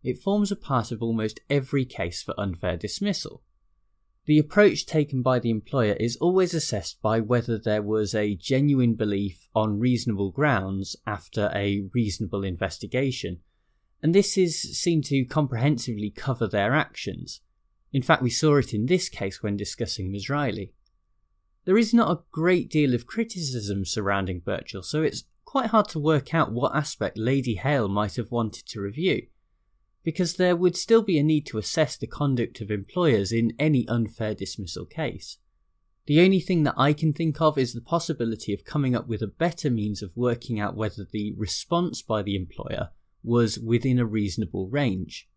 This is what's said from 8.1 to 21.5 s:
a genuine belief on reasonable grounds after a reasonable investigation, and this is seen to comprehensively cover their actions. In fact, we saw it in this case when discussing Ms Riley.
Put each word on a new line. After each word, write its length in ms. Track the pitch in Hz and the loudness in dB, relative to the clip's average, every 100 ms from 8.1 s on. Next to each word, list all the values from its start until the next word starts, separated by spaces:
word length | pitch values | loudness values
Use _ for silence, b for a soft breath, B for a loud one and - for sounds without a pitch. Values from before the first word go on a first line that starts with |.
| 110 | 0
a 180 | 104 | 0
genuine 600 | 98 - 131 147 139 120 113 | -2 0 2 4 4 4 2
belief 520 | 107 98 101 - - | 0 0 -2 -6 -4
on 240 | 110 107 101 | 0 0 2
reasonable 540 | 123 123 123 101 98 | 2 0 0 -2 -2
grounds 640 | 110 147 113 95 98 95 - - | 0 2 2 0 -4 -6 -8 -8
after 460 | 104 - - 101 | -8 -6 -2 0
a 300 | - 101 101 95 | 0 -2 -2 -2
reasonable 500 | 123 107 - 101 101 | -2 -2 -2 -4 -4
investigation, 1000 | 98 92 95 - - 127 139 120 90 90 _ _ _ _ _ _ | -4 -4 -4 -6 -6 -2 -2 -4 -6 -8 _ _ _ _ _ _
and 140 | 151 185 | 4 4
this 220 | 196 - | 4 2
is 420 | 175 160 - - | 2 0 -6 -4
seen 220 | - 165 | 2 2
to 240 | 143 139 127 | 2 0 2
comprehensively 840 | 156 139 120 131 131 - 107 104 | 0 0 2 2 2 -2 -4 -6
cover 380 | - - 127 110 | -6 -6 -2 0
their 260 | 101 101 | 2 2
actions. 680 | 143 - - - 87 82 - _ _ _ _ _ | 2 0 -6 -8 -8 -12 -16 _ _ _ _ _
In 100 | 139 | -4
fact, 200 | 123 156 | 2 2
we 80 | 127 | 2
saw 260 | - 156 147 | 2 4 4
it 180 | 135 | 2
in 120 | 104 120 | -2 2
this 240 | 180 - | 0 0
case 340 | - 98 - | -6 -6 -4
when 140 | 107 101 | -4 -2
discussing 520 | 101 - 113 - 92 | -4 -6 -6 -4 -4
Ms 200 | 101 98 | -6 -4
Riley. 420 | 143 143 95 95 _ _ _ _ _ _ _ _ | -2 -2 -4 -8 _ _ _ _ _ _ _ _